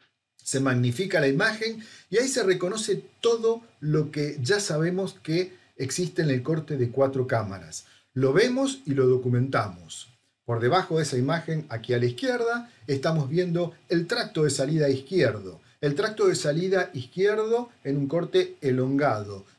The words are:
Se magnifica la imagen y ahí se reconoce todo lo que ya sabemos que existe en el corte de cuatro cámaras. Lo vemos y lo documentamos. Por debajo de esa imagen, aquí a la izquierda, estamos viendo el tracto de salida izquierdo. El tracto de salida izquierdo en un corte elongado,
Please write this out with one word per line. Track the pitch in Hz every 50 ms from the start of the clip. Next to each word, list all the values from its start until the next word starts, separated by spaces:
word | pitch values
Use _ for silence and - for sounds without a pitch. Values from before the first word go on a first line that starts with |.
| _ _ _ _ _ _ _ _ -
Se | - - 131
magnifica | 135 135 127 123 123 123 120 - 196 185 - 165
la | 147 139
imagen | 139 156 208 226 220 220 220 226 226 220 - - - - - -
y | 180 220
ahí | 262 277
se | - 254 208
reconoce | 190 180 - 175 180 220 220 - - 190 156 - - _ -
todo | - 233 233 233 226 226 226 233 - - _ -
lo | - 151 151 156 147 -
que | - 151 147 147 147 147
ya | 120 123 202 208
sabemos | - - 160 151 160 175 180 190 196 180 - - -
que | 156 160 170 185 180 - - _ _ _ -
existe | 135 123 - - 180 160 - - 165
en | 147
el | 135 127 120
corte | 151 165 156 156 - 156
de | 131 123 117
cuatro | - 135 135 135 135 131 123 -
cámaras. | 127 113 107 98 98 92 82 80 - - - _ - _ _ _ -
Lo | 127 135 135 135
vemos | 180 233 254 247 262 277 269 - - -
y | 156 135
lo | 135 127 127
documentamos. | 127 123 123 127 120 120 127 139 135 120 104 101 90 87 85 - - - - - _ _ _ _ _ _ -
Por | - 120 113
debajo | 113 127 160 185 - - 165 160
de | 156
esa | - 139 123
imagen, | 123 143 165 160 - - 160 156 151 -
aquí | 117 113 - - 123
a | 123
la | 120 120
izquierda, | 120 - 269 254 247 240 233 233 233 240 - - - - - -
estamos | 139 - - 165 165 156 139 123
viendo | 156 175 180 175 165 170 175 165 - - _ -
el | 180 170 165
tracto | 170 233 240 226 - - 165 151
de | 147
salida | - - 135 139 165 156 151 139
izquierdo. | 131 - - - 190 180 139 113 104 101 95 92 85 - _ _ _ -
El | - 147 143
tracto | 147 214 220 214 - 208 185
de | 170
salida | - - 151 147 165 180 190 190 185 180 - -
izquierdo | 131 120 - - 175 190 208 214 214 220 220 226 240 247 - - _ -
en | 135 139
un | 147 139 139
corte | 156 170 165 165 - 185 180 - - -
elongado, | - 135 127 127 127 131 139 139 147 135 113 107 104 101 101 95 - _ _